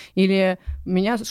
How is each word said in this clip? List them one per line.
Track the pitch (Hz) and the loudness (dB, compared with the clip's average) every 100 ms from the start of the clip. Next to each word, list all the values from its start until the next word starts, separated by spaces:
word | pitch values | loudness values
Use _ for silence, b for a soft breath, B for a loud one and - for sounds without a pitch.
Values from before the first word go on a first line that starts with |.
| B - | B 0
Или | 190 190 190 185 B B - | 2 4 2 0 B B -2
меня | 185 202 240 | 0 0 -2
с-, | 226 | -4